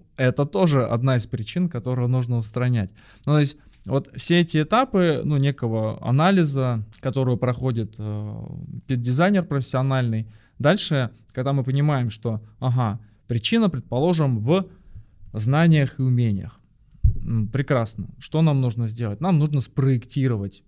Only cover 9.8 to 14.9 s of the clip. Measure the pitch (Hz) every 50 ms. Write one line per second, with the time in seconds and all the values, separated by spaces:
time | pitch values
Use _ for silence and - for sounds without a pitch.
9.8 | 131 135 135 131 123 117 110 110 110 - - - _ _ _ - 120 143 185 208
10.8 | - - 165 139 123 107 - - _ - - 127 127 139 139 139 123 135 131 139
11.8 | 143 151 147 131 123 113 107 - - 120 113 110 - - - - 135 131 120 127
12.8 | 123 107 101 113 - - _ _ _ - 120 117 - - 233 233 226 190 160 127
13.8 | - - 117 123 147 180 180 160 151 135 123 110 104 123 170 190 190 - - -
14.8 | - -